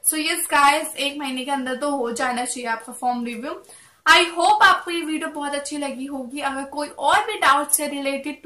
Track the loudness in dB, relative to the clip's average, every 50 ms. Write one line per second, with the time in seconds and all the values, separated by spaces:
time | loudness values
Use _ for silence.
0 | -2 -2 -2 0 -2 -2 -2 -4 -2 0 2 6 6 6 4 4 0 -4 -6 -4
1 | -4 -4 -4 -4 -6 -6 -6 -6 -4 -4 -4 -4 -2 -4 -4 -2 -2 -2 0 0
2 | -2 -4 -2 -2 -2 -2 -2 -2 -4 -4 -6 -6 -4 -4 -4 -4 -6 -14 -14 -4
3 | -2 -2 -2 -2 -4 -6 -8 -8 -8 -10 -10 -10 -14 -20 -20 -20 -20 _ _ _
4 | _ 6 6 6 6 2 0 2 4 4 8 8 8 8 8 6 2 -4 -4 -4
5 | -4 -4 -4 -4 -6 -6 -6 -6 -6 -4 -4 -6 -6 -6 -6 -6 -6 -6 -6 -8
6 | -8 -8 -8 -8 -10 -8 -8 -6 -4 -4 -4 -4 -8 -8 -6 -6 -6 -6 -6 -2
7 | 2 4 4 4 2 0 -4 2 4 4 4 4 2 0 -2 -2 -2 -2 -4 -4
8 | -4 -2 -4 -4 -6 -8 -10 -10 -12